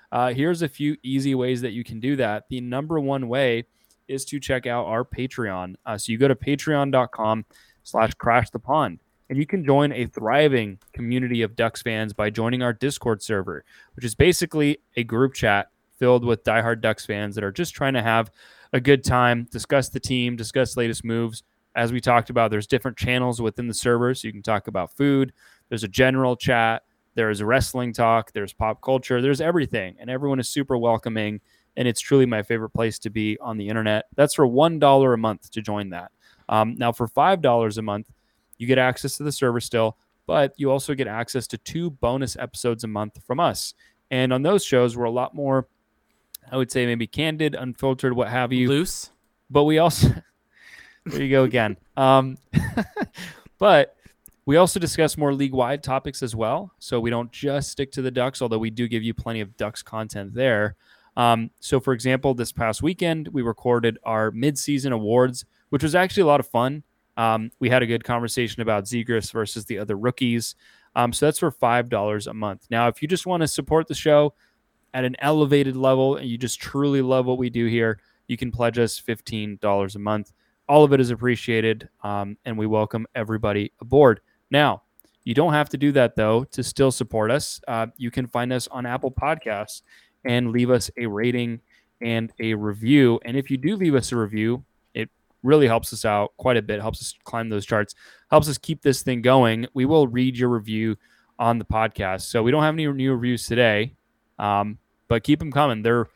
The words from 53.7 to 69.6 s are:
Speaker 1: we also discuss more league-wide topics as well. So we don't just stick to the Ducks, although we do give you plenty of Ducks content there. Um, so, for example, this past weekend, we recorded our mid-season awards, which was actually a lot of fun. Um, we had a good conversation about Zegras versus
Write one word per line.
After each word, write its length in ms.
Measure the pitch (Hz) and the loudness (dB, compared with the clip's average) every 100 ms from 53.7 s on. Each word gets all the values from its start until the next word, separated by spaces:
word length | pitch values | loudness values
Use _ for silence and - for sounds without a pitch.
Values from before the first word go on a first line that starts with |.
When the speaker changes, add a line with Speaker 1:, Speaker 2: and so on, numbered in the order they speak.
| 156 135 _ _ _ - _ - | 6 4 _ _ _ -20 _ 2
Speaker 1:
we 100 | 156 | 4
also 240 | 180 196 | 4 2
discuss 360 | 156 - 156 - | -2 0 0 0
more 160 | 143 | -2
league-wide 480 | 139 139 131 123 143 | 0 0 0 -2 -2
topics 400 | 135 131 143 - | -4 -4 -4 -8
as 120 | 123 | -6
well. 380 | 110 110 151 196 _ | -4 -4 -4 -8 _
So 220 | - 123 | -6 -4
we 100 | 117 | -2
don't 200 | 117 120 | -4 -6
just 380 | - 139 139 139 | -6 -4 -4 -4
stick 220 | - 135 | -6 -8
to 100 | 139 | -6
the 80 | 131 | -4
Ducks, 300 | 123 127 - | -2 -2 -2
although 180 | 120 110 | -2 -2
we 120 | 113 | -4
do 180 | 110 117 | -4 -4
give 140 | 117 | -2
you 120 | 113 | -4
plenty 260 | 110 120 113 | -6 -6 -8
of 160 | 101 - | -8 -8
Ducks 260 | 107 - | -8 -8
content 520 | - 110 107 104 98 | -12 -10 -10 -10 -10
there. 420 | 113 131 104 104 - _ _ _ - | -2 0 2 0 -4 _ _ _ 0
Um, 340 | 117 113 113 _ | 4 2 0 _
so, 200 | - 135 | -2 -2
for 120 | 135 | 0
example, 420 | 120 127 131 139 | -2 0 0 0
this 180 | 123 113 | -2 -4
past 300 | - 113 110 | -2 -2 -2
weekend, 460 | 156 180 170 160 143 | -4 -2 -2 -4 -4
we 140 | 139 | -4
recorded 560 | 117 - 123 120 117 110 | -4 -2 0 2 2 -2
our 260 | 117 110 110 | -2 -2 -2
mid-season 600 | 110 147 139 - 143 135 | 0 -2 -2 -2 -2 -2
awards, 520 | 117 104 120 127 123 - _ - | -2 2 4 2 0 -14 _ -6
which 120 | 139 | -2
was 120 | 151 | 0
actually 280 | 180 185 202 | 2 2 2
a 40 | 160 | 4
lot 140 | 143 | 4
of 60 | - | 2
fun. 340 | 117 127 147 - _ _ - | 0 0 -4 -12 _ _ -2
Um, 340 | 113 110 113 - | 0 0 -4 -4
we 100 | 123 | 2
had 140 | 127 | 2
a 40 | 117 | 2
good 180 | 117 | -2
conversation 580 | - 120 117 127 117 - | -2 -2 -2 -4 -4 -4
about 220 | 113 104 | -2 -2
Zegras 480 | 101 120 117 113 - | -2 -4 -2 -2 -2
versus 320 | 117 104 113 | -4 -6 -6